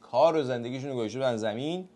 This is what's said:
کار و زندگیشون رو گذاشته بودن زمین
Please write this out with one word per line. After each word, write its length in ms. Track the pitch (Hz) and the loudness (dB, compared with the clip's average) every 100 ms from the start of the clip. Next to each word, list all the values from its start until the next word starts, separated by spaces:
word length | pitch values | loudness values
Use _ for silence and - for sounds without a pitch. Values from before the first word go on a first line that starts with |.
| - | -2
کار 260 | 123 160 160 | 4 6 4
و 60 | |
زندگیشون 480 | 131 123 117 131 139 | 0 -2 -4 -6 -6
رو 60 | 131 | -4
گذاشته 220 | 110 120 | -4 0
بودن 180 | 131 117 | -2 0
زمین 520 | 110 107 143 175 185 | -2 -2 -4 -6 -8